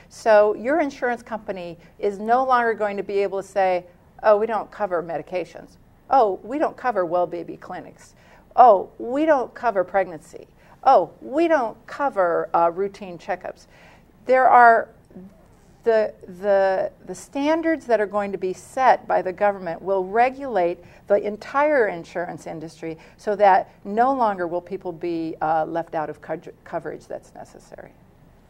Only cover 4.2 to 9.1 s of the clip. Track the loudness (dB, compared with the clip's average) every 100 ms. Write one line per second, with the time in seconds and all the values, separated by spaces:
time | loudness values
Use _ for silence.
4.2 | 2 2 2 -4 -6 -8 -4 -4 -4 -8
5.2 | -6 -8 -8 -12 -20 -20 -20 _ 0 2
6.2 | 2 0 -8 -4 -4 -4 -4 -2 -2 0
7.2 | -2 -6 -12 -16 -14 -16 -16 -20 -20 _
8.2 | _ -20 -6 6 6 6 0 -12 -6